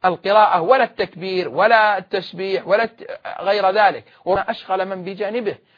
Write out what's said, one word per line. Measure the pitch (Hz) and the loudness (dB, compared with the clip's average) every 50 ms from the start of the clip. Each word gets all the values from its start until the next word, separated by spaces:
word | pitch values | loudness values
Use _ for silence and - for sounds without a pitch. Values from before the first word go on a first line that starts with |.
| - | 0
القراءة | 185 180 - _ 190 202 214 214 196 175 180 | 0 -2 -2 _ 2 4 4 4 4 4 0
ولا | 165 180 254 262 247 | 4 4 4 4 4
التكبير | - - - 208 175 - 170 170 190 185 185 180 147 | 0 -2 -6 -6 -6 -6 -12 -8 -4 -4 -4 -4 -4
ولا | 117 143 190 220 233 220 214 214 208 190 | -2 0 4 4 6 4 4 2 0 -2
التسبيح | 185 _ - 196 180 - - 170 190 196 190 170 - - | -4 _ -6 -6 -6 -6 -10 -8 -6 -4 -4 -4 0 0
ولا | 185 214 233 | 0 0 0
الت-، | 220 - _ - - - - _ - - - | -2 -6 _ -16 -14 -14 -14 _ -12 -10 -6
غير | - 185 202 208 196 190 | -2 0 0 2 2 0
ذلك، | 190 214 214 196 160 120 104 _ _ _ _ | 2 4 4 2 2 0 -10 _ _ _ _
وما | 170 185 202 185 - | -2 -2 -2 0 -4
أشغل | 233 - - - 190 190 185 | -6 -8 -4 -4 -2 -2 -2
من | 190 196 185 180 | -4 -6 -10 -10
بجانبه. | 190 196 190 208 196 214 247 240 208 147 - _ _ _ | -10 -8 -6 -6 -4 -4 -4 -4 -4 -6 -8 _ _ _